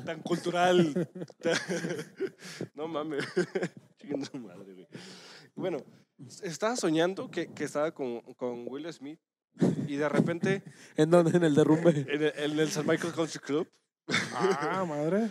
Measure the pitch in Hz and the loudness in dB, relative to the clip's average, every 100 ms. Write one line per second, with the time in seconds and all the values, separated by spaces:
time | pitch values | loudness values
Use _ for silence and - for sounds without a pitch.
0 | 131 160 - 175 175 175 175 180 170 143 | 2 -6 -4 -2 -2 2 6 6 4 2
1 | 160 185 170 - 170 165 - 170 170 160 | -4 -6 -16 -6 -2 0 -2 -4 -4 -6
2 | 151 - 190 - 180 - - - 160 156 | -10 -8 -8 -8 -16 -12 -12 -10 -6 -6
3 | 160 143 139 - 170 190 175 - - _ | -4 -4 -2 -2 -2 -2 -6 -8 -20 _
4 | - 143 139 143 110 90 98 92 87 - | -8 -8 -6 -10 -14 -16 -18 -20 -18 -18
5 | - - - - - - 170 151 - - | -18 -20 -20 -20 -18 -8 -6 -6 -8 -18
6 | _ - 127 - 196 156 214 240 185 156 | _ -20 -20 -12 -10 -4 -2 0 0 2
7 | 175 190 262 - 156 - 147 147 156 - | 2 0 -6 -6 -6 -6 -6 -2 -4 -2
8 | 131 117 - - 123 120 120 135 160 156 | -6 -6 -10 -8 -6 -6 -8 -10 -10 -12
9 | 131 320 _ _ _ - - - 143 143 | -14 -16 _ _ _ 0 0 0 -4 -2
10 | 147 143 170 170 190 196 - - - - | 2 2 2 0 0 -2 -4 -20 -6 2
11 | 156 175 165 175 165 147 147 156 170 151 | 6 6 6 6 6 6 6 6 6 4
12 | 135 147 151 143 147 151 156 151 151 160 | 2 0 0 0 -2 0 0 0 0 0
13 | 170 156 160 - - 143 - _ _ _ | 0 -2 -2 -4 -4 -2 -2 _ _ _
14 | - - - 123 123 131 151 185 180 147 | -4 -2 -2 0 0 2 0 -2 -2 -2
15 | 156 190 226 | 0 2 0